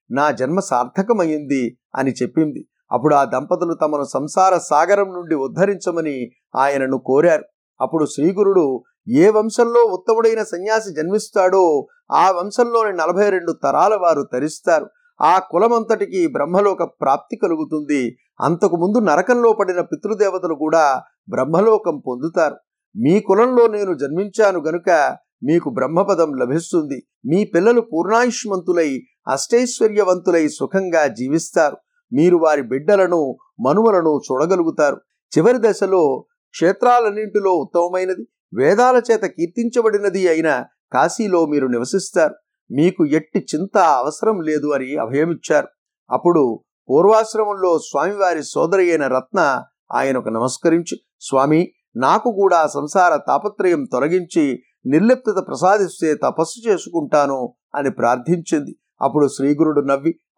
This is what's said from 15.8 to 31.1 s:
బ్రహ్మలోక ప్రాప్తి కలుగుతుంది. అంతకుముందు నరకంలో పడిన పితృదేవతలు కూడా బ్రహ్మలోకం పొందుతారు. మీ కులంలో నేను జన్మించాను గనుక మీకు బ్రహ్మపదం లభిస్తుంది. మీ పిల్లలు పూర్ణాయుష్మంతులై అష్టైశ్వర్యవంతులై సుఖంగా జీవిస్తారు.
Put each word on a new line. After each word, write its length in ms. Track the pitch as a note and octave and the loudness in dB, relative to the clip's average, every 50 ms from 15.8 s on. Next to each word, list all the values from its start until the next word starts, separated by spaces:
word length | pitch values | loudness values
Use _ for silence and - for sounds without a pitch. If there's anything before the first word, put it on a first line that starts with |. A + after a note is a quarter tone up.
| A3 F#3+ A3+ G#3 G3+ F3+ F3 F#3+ E3+ | 0 0 -2 -2 -2 -4 -2 -2 -2
బ్రహ్మలోక 560 | D#3 B2+ B2+ C#3 D#3 F3 F#3+ G3+ G3+ F#3+ - F3 | 0 0 -2 -4 0 0 2 2 2 0 -2 -4
ప్రాప్తి 540 | - - _ - C3+ C3+ C#3+ - _ - | -8 -6 _ 0 0 0 0 -2 _ -8
కలుగుతుంది. 800 | G#3 - F#3 E3 D#3 D#3 - E3 D3+ D3+ C#3 D3 C#3 B2+ A#2 A#2 _ _ _ _ _ | -4 -2 -2 -2 -2 -4 -6 -6 -8 -4 -2 -2 -2 -2 -4 -6 _ _ _ _ _
అంతకుముందు 580 | - C#3 E3 E3+ - F#3+ E3 E3+ E3+ F#3+ G#3 B3 | -2 -2 0 0 0 0 0 0 -2 0 0 0
నరకంలో 540 | A3 F#3 D3 D3 - - B3 A#3+ A#3+ A#3 G#3+ | 2 2 2 2 2 0 0 2 4 2 2
పడిన 280 | - G3+ F#3 F3+ F3+ | 2 0 -2 -2 -4
పితృదేవతలు 760 | E3+ E3+ - D3 - G3+ A3 F#3+ G#3 G3 F3+ F#3 E3+ E3+ D#3+ | -4 -4 -6 -8 -6 -6 -2 0 0 0 0 -4 -4 -6 -4
కూడా 480 | C3+ D3+ D#3 D#3 E3 D#3 C#3+ C3+ B2+ - _ _ _ _ - | -4 -2 0 2 2 2 2 0 -2 -6 _ _ _ _ -8
బ్రహ్మలోకం 720 | - A#2+ C3 C#3 D#3+ E3+ G3+ A3+ A3 G#3 A3 F3+ D#3 C#3+ | -4 -4 -2 0 2 2 4 4 2 2 0 -4 -6 -6
పొందుతారు. 580 | - - B2 B2 C3+ E3 E3+ F3+ D#3+ D3 - - _ _ _ _ _ _ _ | -6 -8 -8 -6 -6 -4 0 0 0 0 -2 -6 _ _ _ _ _ _ _
మీ 240 | G2+ A#2 C#3 F3 G#3+ | -2 2 2 2 2
కులంలో 460 | G3+ - F#3+ G3 A#3 B3+ B3+ A#3+ A#3 | 2 2 2 2 2 2 4 4 4
నేను 280 | A3+ G#3+ G#3 G#3 F#3+ F3 | 4 2 -2 -4 -4 -4
జన్మించాను 680 | C3 C#3 C#3 D3 E3+ G3+ G#3 F#3 - A3 G3+ F#3+ E3+ | -6 -6 -6 -4 -4 -4 -6 0 0 2 2 2 0
గనుక 560 | C#3 D#3 D#3+ F3 E3+ F#3+ F3 D#3 C#3+ B2+ - F#2+ _ _ _ _ - | -4 -4 -6 -4 0 0 2 2 2 0 -2 -6 _ _ _ _ -2
మీకు 260 | C3 D#3+ E3+ E3 D3 | 0 0 0 0 -2
బ్రహ్మపదం 640 | A#2+ B2+ B2+ C3 D#3+ E3+ G3 G#3 G3 D#3+ E3 D#3 C#3+ | -4 -4 -4 -2 0 -2 0 0 2 0 0 -2 0
లభిస్తుంది. 720 | B2+ B2+ B2 C3+ E3 E3+ - - F3 D#3 C#3+ - B2 - _ _ _ _ | -4 -4 -2 -2 -4 -4 -2 -4 -4 -2 -4 -8 -12 -12 _ _ _ _
మీ 180 | B2+ D#3 F#3+ G#3+ | -2 0 0 0
పిల్లలు 360 | G#3+ - E3+ F#3 A3 A#3+ A#3+ | 0 0 0 2 4 2 2
పూర్ణాయుష్మంతులై 1200 | A3+ - - D#3+ E3+ F#3 A3 A#3 B3 B3 A#3 - - G#3+ G3 F#3 E3 E3+ F3 F3 E3 D3 C3+ B2+ B2 _ _ _ _ - | 0 -2 -4 -4 -2 0 2 2 2 0 -2 -6 -6 -6 -6 -6 -2 -2 0 0 0 0 -2 -6 -10 _ _ _ _ -6
అష్టైశ్వర్యవంతులై 1200 | C3 C#3 - - A3+ A#3+ B3+ B3 - - A#3 A3 G#3 G#3 G3+ F#3 F#3 F3+ F3+ F#3 E3+ E3 D#3 D3 | -6 -6 -2 0 0 2 2 0 -2 0 0 0 2 2 2 2 0 0 0 0 2 2 2 0
సుఖంగా 580 | C#3+ - C3+ B2+ - F#3+ G3 F#3 E3 E3 D3+ | -2 -4 -8 -4 -2 -2 -2 0 0 0 0
జీవిస్తారు. 720 | C#3 | 0